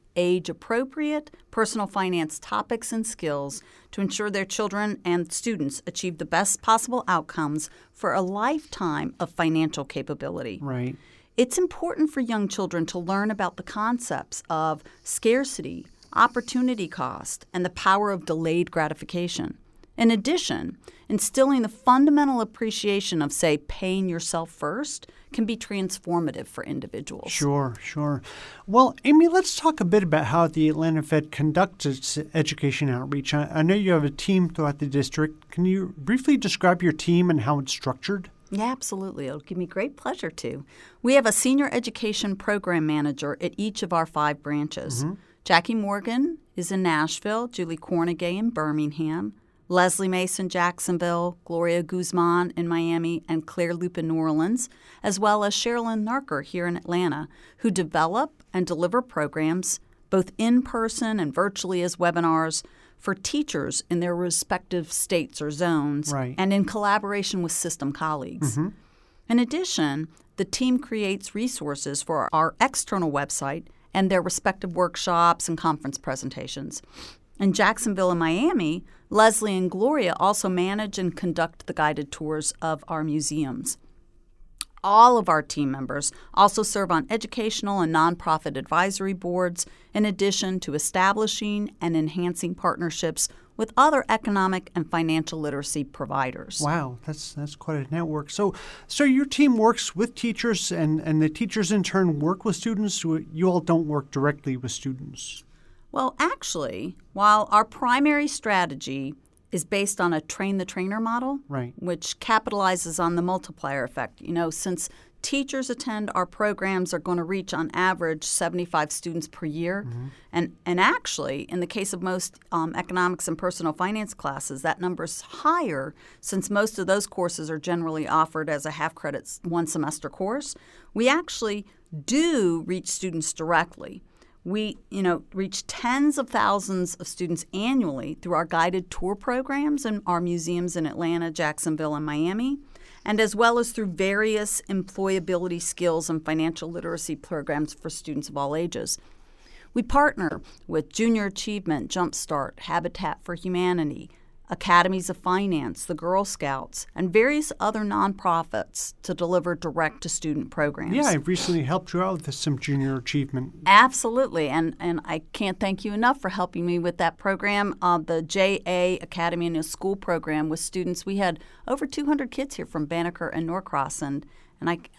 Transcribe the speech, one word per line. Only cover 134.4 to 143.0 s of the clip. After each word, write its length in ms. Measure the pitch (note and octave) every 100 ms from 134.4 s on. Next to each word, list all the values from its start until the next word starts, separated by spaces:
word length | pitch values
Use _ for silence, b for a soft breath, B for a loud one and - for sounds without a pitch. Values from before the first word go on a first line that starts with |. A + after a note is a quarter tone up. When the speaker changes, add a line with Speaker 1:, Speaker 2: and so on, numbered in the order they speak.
| F3+
Speaker 1:
We, 300 | G#3 G#3+ - -
you 120 | G3
know, 200 | F#3 E3+ -
reach 340 | F#3+ G3 - -
tens 520 | - A#3+ C4 D4 C#4+
of 100 | A#3+
thousands 680 | A3+ G#3+ G3+ G3 F#3 F3+ -
of 120 | F3
students 380 | - F3+ E3 -
annually 640 | F#3 A3+ C4 F#3 C3+ C#3+ -
through 140 | F3
our 100 | E3
guided 460 | E3+ E3 F3 F#3 F3+
tour 240 | - F3+
programs 720 | G3+ - B3 C4 C#4 D4 C#4+ A#3
in 160 | G#3 F#3+
our 140 | F3
museums 560 | F3 F3 D#3+ F3 F3 E3+
in 80 |
Atlanta, 460 | D#3 - E3 E3+ E3
Jacksonville, 640 | D#3 D3+ D3+ E3 D#3 D#3
and 100 | D3
Miami, 540 | D3+ D3 E3 G#3 B3+ C#4+ B B B B